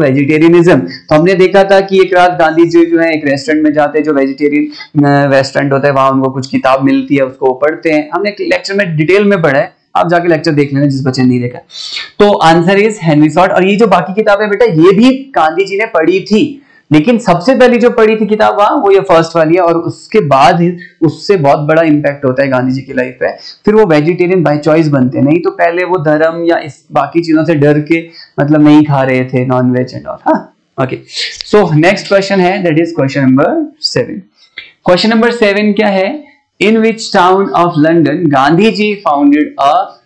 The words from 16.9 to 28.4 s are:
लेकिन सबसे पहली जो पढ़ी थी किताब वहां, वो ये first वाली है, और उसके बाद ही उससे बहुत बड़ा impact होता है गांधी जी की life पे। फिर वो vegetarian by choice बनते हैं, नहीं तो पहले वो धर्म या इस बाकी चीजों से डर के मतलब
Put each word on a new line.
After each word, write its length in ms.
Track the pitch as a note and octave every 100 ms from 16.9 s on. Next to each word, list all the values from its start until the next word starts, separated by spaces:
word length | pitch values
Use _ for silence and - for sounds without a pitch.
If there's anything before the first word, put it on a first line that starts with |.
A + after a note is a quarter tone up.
लेकिन 260 | D3+ D#3 A#3
सबसे 380 | G3+ E3+ B3+ B3
पहली 220 | B3+ A#3+
जो 120 | A#3+
पढ़ी 260 | A3+ A3 A3
थी 100 | G#3
किताब 320 | G#3+ G#3+ G#3+
वहां, 220 | G#3 D4
वो 120 | G3+
ये 80 | G3
first 360 | F#3+ E3 D#3+ E3+
वाली 200 | D#3 F3+
है, 60 |
और 160 | E3+ E3
उसके 420 | D#3+ - - A3
बाद 420 | D#3 C3+ D3+ F3
ही 120 | F3 F3 - -
उससे 360 | D#3+ - - G3
बहुत 220 | C#3 D3
बड़ा 220 | D3 D#3+
impact 440 | E3 D3 D3 C#3+ C3
होता 180 | B2+
है 60 | C#3
गांधी 240 | B2+ C3
जी 80 | C3
की 120 | C3+
life 240 | B2+ B2+ B2+
पे। 80 | E3+ - - - -
फिर 80 |
वो 100 | G#3+
vegetarian 640 | G3+ D3+ D3+ F3+ F3 F#3+ D3
by 160 | D3
choice 260 | D#3+ D#3 D#3
बनते 300 | C#3 B2+ C#3+
हैं, 80 | C3+
नहीं 140 | E3+
तो 100 | F#3
पहले 340 | - E3+ E3+
वो 140 | F3 F#3
धर्म 480 | D#3 D3+ D#3+ E3+ E3+
या 120 | E3+
इस 280 | D#3 - _
बाकी 300 | D3 C#3 E3+
चीजों 240 | E3 D#3+ D#3+
से 100 | D#3
डर 240 | D3 D3
के 280 | D3+ E3 E3 - -
मतलब 240 | -